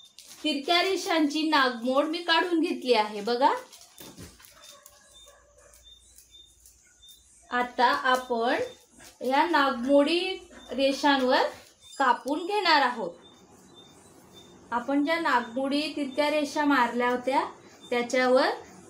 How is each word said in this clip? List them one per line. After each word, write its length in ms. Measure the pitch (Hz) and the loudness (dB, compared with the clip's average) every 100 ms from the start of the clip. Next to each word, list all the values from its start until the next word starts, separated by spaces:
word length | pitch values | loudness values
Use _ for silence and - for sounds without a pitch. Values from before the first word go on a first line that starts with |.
| - - - - | -20 -20 -20 -6
तिरक्या 380 | 302 285 285 349 | -4 -4 0 0
रेषांची 600 | 359 381 392 330 302 294 | 2 -2 -2 0 0 0
नागमोड 640 | 320 302 254 233 233 262 302 | 0 2 2 0 -2 0 0
मी 120 | 339 | -2
काढून 420 | 349 330 359 339 | 0 0 2 0
घेतली 340 | 339 254 254 | 0 -2 2
आहे 280 | 226 214 214 | 2 2 -4
बघा. 320 | 202 240 285 508 - - - - - - - - - - - 587 - - - - 571 - 587 _ - - - - _ - - - - _ - _ _ _ - - _ - - | -4 2 2 0 -6 -20 -20 -20 -20 -18 -20 -20 -20 -20 -20 -20 -20 -20 -20 -20 -20 -20 _ _ -20 -20 -20 -20 _ -20 -20 -20 -20 _ -20 _ _ _ -20 -20 _ -20 -8
आता 340 | 247 240 - 247 | -4 -4 0 0
आपण 680 | 277 262 254 254 233 233 311 494 - _ - - - 240 | 2 0 0 -2 -2 -2 -2 -4 -10 _ -20 -20 -10 -2
या 200 | 269 330 | 0 2
नागमोडी 1040 | 311 277 240 247 285 285 339 381 381 - - - | 2 0 -2 2 4 4 0 -2 -6 -12 -20 -12
रेषांवर 720 | 247 269 277 294 277 254 294 554 - - _ - - | -2 0 2 2 2 2 2 0 -4 -20 _ -20 -2
कापून 480 | 262 - 254 311 359 | 0 2 -2 -6 -2
घेणार 360 | 415 370 311 | -2 2 4
आहोत. 300 | 262 226 180 - - - - - - - - - - - - - - - - | 2 -2 -8 -10 -20 -20 -20 -20 -20 -20 -20 -20 -20 -20 -20 -20 -20 -20 -8
आपण 340 | 233 233 285 294 | -6 -2 0 0
ज्या 140 | 330 | 0
नागमोडी 760 | 320 247 233 226 269 285 311 302 | 0 0 -2 -6 -2 -2 -2 -6
तिरक्या 340 | 277 277 294 | -6 0 0
रेषा 340 | 302 285 311 294 | 0 -2 0 2
मारल्या 440 | 277 233 233 247 | 2 2 0 0
होत्या 360 | 247 262 277 381 - - - - | 0 0 -2 -2 -10 -20 -20 -6
त्याच्यावर 600 | 240 240 262 254 254 330 480 - - - | -4 -2 0 4 4 2 -2 -12 -20 -8